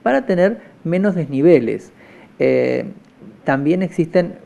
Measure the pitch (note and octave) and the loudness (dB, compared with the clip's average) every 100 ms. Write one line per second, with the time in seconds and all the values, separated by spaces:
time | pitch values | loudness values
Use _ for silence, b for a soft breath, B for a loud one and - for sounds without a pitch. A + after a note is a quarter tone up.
0 | A#3+ C4+ B3+ F3 F#3+ A3+ B - E3 F3+ | -2 0 0 0 0 -2 B -10 -4 0
1 | G3+ F3+ C#3 C3+ E3 D3 A2 G#2+ - B | 0 -2 -4 2 6 6 4 -4 -10 B
2 | B B B - C3 B2+ B2+ B2 A#2 - | B B B -2 0 0 0 -2 -6 -12
3 | - _ - - - C3+ D3 F#3 F#3 - | -20 _ -20 -8 -4 0 0 0 -2 -4
4 | D#3+ F#3 E3+ - | -2 -2 -2 -8